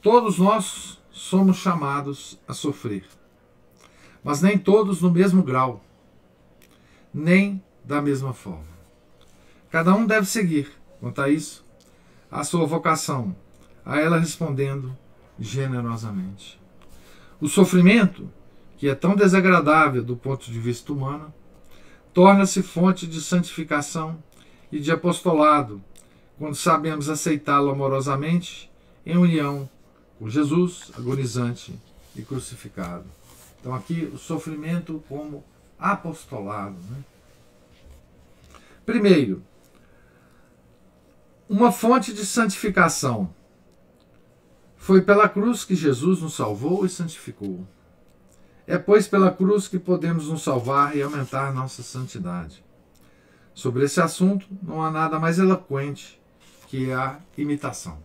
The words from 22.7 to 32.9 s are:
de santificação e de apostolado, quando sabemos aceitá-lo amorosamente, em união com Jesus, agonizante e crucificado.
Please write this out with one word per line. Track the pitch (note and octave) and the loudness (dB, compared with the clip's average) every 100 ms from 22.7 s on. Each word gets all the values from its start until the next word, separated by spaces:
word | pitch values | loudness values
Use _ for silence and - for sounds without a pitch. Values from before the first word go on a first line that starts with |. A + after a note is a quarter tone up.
| - F3+ F#3 E3+ | 2 2 2 -4
de | D#3+ | -10
santificação | D3 F3+ F3 - D#3 D3+ C#3+ E3 D#3+ D#3+ - _ - - - | -2 -2 -2 -6 -4 -4 -4 -8 -8 -10 -16 _ -20 -20 -10
e | D3+ | -6
de | D3 | -2
apostolado, | E3 F3 E3 F#3 D#3+ D3+ D3 B2+ G#2 F#2+ - - _ _ - | 0 0 -2 0 4 4 4 0 -10 -18 -20 -20 _ _ -12
quando | D3+ | -10
sabemos | C#3+ - D#3+ D#3 D3+ C#3+ | -4 0 0 0 -6 -6
aceitá-lo | D3+ - D3+ - C#3+ C#3+ | -4 -2 -2 0 2 2
amorosamente, | C#3 C3+ C3+ C3 C3+ D3+ F3 F3 - - - _ _ - | 0 -2 -2 -2 -4 0 -2 -2 -16 -20 -20 _ _ -4
em | E3+ | 2
união | F3 D#3+ C#3+ C#3+ C3+ _ _ _ _ _ | 4 2 -2 -4 -10 _ _ _ _ _
com | A2 | -6
Jesus, | B2 D3 D#3+ F3+ F3+ - - | -2 2 2 0 -2 -18 -12
agonizante | A#2+ C3+ C3 A#2 A#2+ A#2+ - - _ - - | -6 -4 -4 -4 -4 -6 -12 -18 _ -20 -20
e | - | -18
crucificado. | A#2 C3 - A#2 - - F2 | -10 -10 -10 -16 -18 -12 -12